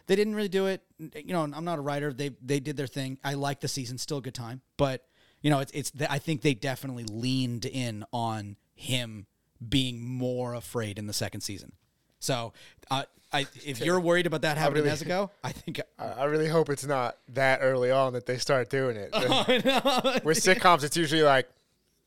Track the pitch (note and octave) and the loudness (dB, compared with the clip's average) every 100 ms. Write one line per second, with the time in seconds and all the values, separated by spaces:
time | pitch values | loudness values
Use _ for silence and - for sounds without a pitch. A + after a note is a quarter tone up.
0 | - G3 G#3 G#3 G3+ F#3+ F#3+ F#3+ - - | 0 2 2 0 -2 0 0 -2 -8 -16
1 | D3+ D#3 D3+ F3+ D3+ C#3+ E3+ E3 C#3+ C#3+ | -14 -12 -4 -2 -2 -4 -6 -4 -4 -2
2 | D3 B2+ C#3+ A#2+ B2+ C#3+ C3+ C#3 C3+ - | -4 -4 -6 -6 -2 -2 -2 -6 -6 -6
3 | C3 C3+ C#3 C#3 C#3 C#3 C#3 - A#2+ B2+ | -6 -6 -6 -2 -4 -4 -6 -6 -6 -8
4 | - D3 B2 A#2+ A#2 B2+ - - C#3 C3 | -6 -6 -8 -10 -10 -12 -14 -2 -2 -2
5 | - _ _ _ C#3+ D3 C#3 - C3 B2+ | -10 _ _ _ 2 2 0 -6 -8 -4
6 | D3+ C#3 - D#3 D3+ C3 C#3 B2+ C3+ B2 | -2 -2 -2 0 0 0 -2 -6 -8 -10
7 | A2+ G#2+ B2 C3 B2+ A#2+ B2 C3 B2 G#2+ | -8 -4 0 0 0 -2 -6 -4 -4 -6
8 | G#2+ A#2+ A#2 A2 G#2 G2 _ _ - C3 | -6 -4 -2 -4 -8 -14 _ _ -4 -2
9 | A#2+ G#2+ G2 _ _ _ A#2 C#3 B2+ A#2 | -2 -10 -18 _ _ _ -2 0 0 -4
10 | A#2+ B2+ B2+ B2+ B2 A#2+ - B2 G#2+ G2+ | -8 -4 -2 -2 -4 -8 -6 -6 -6 -6
11 | G#2 G2+ G#2 G#2 - G2 C2+ - _ _ | -6 -4 -4 -6 -8 -10 -14 -20 _ _
12 | _ _ - B2+ A#2 - - _ - C3+ | _ _ -4 -4 -4 -12 -20 _ -6 -4
13 | C#3 _ _ D3 C#3 - D3 B2 D3+ F3+ | -4 _ _ -4 -4 -8 -10 -4 0 0
14 | E3+ F3 F3 D#3+ D#3 D3+ D#3 C#3+ D3 D3 | 2 2 2 0 0 2 2 2 2 0
15 | C3+ F3+ G3+ - B2+ - - D3 - - | -2 -2 -2 -6 -10 -10 -8 -8 -10 -10
16 | A2 G#2+ C#3+ D#3 D#3 E3 D3+ C#3 C3+ C#3 | -10 -4 0 2 2 2 2 -2 -2 0
17 | A#2+ - - B2 C3+ C3 C3+ C3 B2 C3+ | -2 -4 -8 2 4 4 4 2 4 4
18 | C3 B2 B2 B2 - C3+ A#2+ C3+ C3 A2+ | 4 0 -4 -2 2 2 2 0 0 -2
19 | G2 A3 - C4+ A3+ B3 G#3 C4 C4 B3+ | -2 0 2 4 4 4 4 2 2 2
20 | C4+ B3 - D#3+ F#3+ F#3 F#3 E3+ C#3+ E3+ | 2 2 2 4 4 6 8 8 4 0
21 | D#3+ D#3+ D3+ C3+ B2+ _ _ _ _ _ | 2 6 8 6 4 _ _ _ _ _